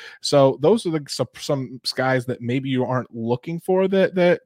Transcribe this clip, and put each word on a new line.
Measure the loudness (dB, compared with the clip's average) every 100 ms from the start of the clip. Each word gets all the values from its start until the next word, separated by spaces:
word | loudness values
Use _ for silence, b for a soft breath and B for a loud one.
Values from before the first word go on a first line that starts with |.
| B B
So | 0 4 4 4
those | 2 2 0
are |
the, | -4 -6
some, | -8 -8 -8
some | -6 -4 -4 -10 -8
guys | -2 0 0 -2
that | -8
maybe | -4 -4 -2
you | -2
aren't | 0 -2 -4
looking | -8 -4 -4 -4 -8
for | -2 0 2
that, | 2 2
that, | 2 2 2